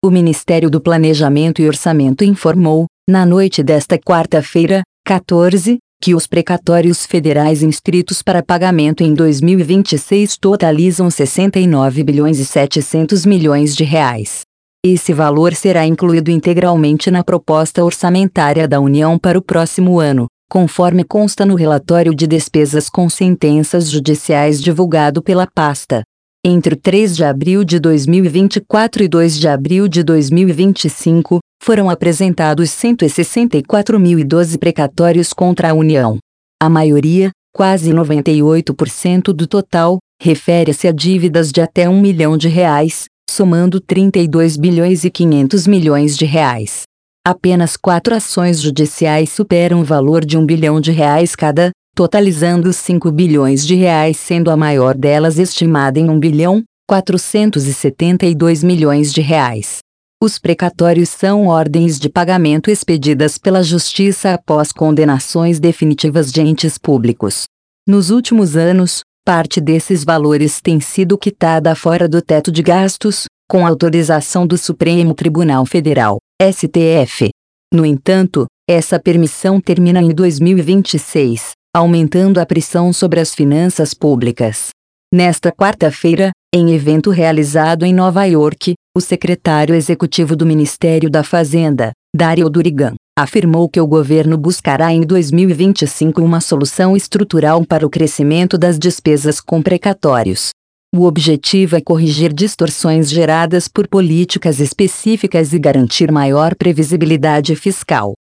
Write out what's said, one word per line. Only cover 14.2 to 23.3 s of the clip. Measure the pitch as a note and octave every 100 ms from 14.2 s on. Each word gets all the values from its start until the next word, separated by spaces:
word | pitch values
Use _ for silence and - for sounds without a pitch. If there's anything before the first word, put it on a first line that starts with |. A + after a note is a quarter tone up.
| G#2+ - - _ _ _ F3+
Esse | F3+ -
valor | D3+ D3+ D3 E3+ E3
será | G3 E3+ D#3+
incluído | E3 F3+ E3 D#3+
integralmente | E3 E3+ E3+ F3+ E3+ D3+ D3+ -
na | F3+
proposta | F3 F3 - D#3 D#3+ - F3
orçamentária | - F3+ F3+ F#3+ - D3 D3 D#3+
da | C#3
União | C#3 C#3+ D#3 E3
para | F#3 F3+
o |
próximo | F#3 F3+ E3 - F3+ F3+
ano, | D3+ C3+ A#2+ _ _
conforme | - F3 - F3+ F3 E3+
consta | G#3+ G#3 - G3
no | F#3
relatório | D#3+ D3 - E3+ E3
de | D3+ E3
despesas | D#3+ - D#3+ D3 D3 C#3+
com | - F3
sentenças | - F#3